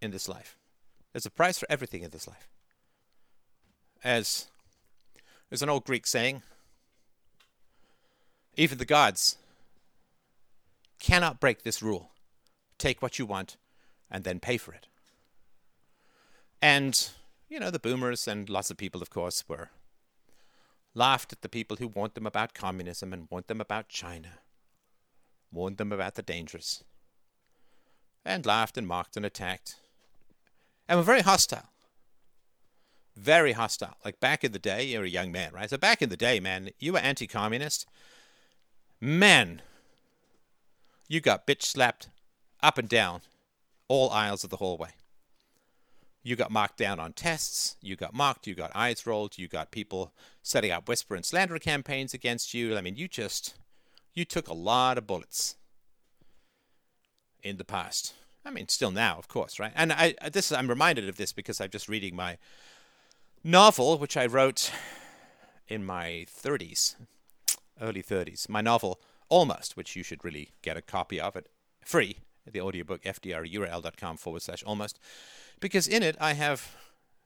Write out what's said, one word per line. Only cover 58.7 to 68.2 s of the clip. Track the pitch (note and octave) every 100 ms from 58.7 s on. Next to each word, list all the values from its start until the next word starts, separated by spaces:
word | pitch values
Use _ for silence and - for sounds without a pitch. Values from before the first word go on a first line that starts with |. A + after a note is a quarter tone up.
| - G#2+
now, | F#2+ A2 E2
of | -
course, | A#2+ D2+ -
right? | A2 D#3
And | D#3+
I, | D3+ E3 -
I, | D3+
this, | F#3+ -
I'm | C3+ B2+
reminded | B2 E3+ C3+ G2
of | F#2+
this | F#2+
because | - G#2+ -
I'm | G2
just | G#2 -
reading | G#2+ F#2+ F2+
my | F2+ E2+ - - - - _ _ _ _ - -
novel, | D#3+ F3+ G#3+ - C3 D#3
which | C#3+ D3
I | B2
wrote | C3+ C3+ - - - - - - - - _ - - -
in | G#2+ F#2+
my | F2+ E2+ E2+ F2
thirties. | - C3+ C3+ E2+ - - - A#2 _ _ _ - - _ -
Early | A2+ G2
thirties. | - F#2+